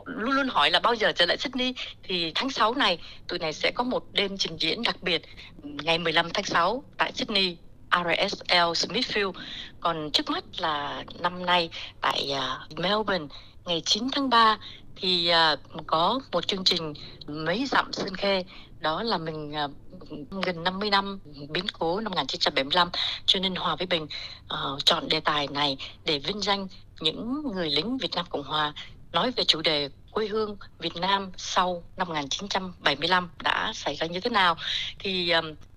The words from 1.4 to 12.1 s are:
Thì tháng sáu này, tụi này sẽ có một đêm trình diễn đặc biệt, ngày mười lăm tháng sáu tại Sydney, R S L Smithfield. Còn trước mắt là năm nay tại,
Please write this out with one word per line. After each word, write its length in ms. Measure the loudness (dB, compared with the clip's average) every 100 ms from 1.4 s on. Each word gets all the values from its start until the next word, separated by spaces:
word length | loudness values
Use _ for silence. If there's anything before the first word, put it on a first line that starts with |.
| -2 -2 -2 -2 -10 -12
Thì 300 | -4 -2 0
tháng 160 | -2 -2
sáu 240 | 2 2
này, 240 | 4 2 2 -4 -14 -6
tụi 100 | -4
này 140 | -2
sẽ 180 | 0 0
có 140 | 2
một 200 | 0 -2 0
đêm 260 | 0 0 0
trình 180 | -4 -2
diễn 260 | -2 0
đặc 140 | -2 -2
biệt, 200 | 0 -2 -2 -16 -16 -14
ngày 360 | -12 -4 0 2
mười 140 | 4
lăm 180 | 2 2
tháng 140 | -2
sáu 380 | 2 2 4 0 -6 -2
tại 140 | -2
Sydney, 420 | -2 0 2 2 -2 -12 -18 0
R 180 | 0 2 2 2
S 40 | 0 4
L 240 | 4 6
Smithfield. 600 | 2 0 0 0 0 0 -2 -10 -12 -12 -2
Còn 300 | 0 0 0
trước 200 | 0 0
mắt 140 | -2 -4 -4
là 460 | -2 0 -2 -6 -10 -4
năm 280 | -4 0 2
nay 240 | 4 2 -4 -12 -2
tại, 300 | 0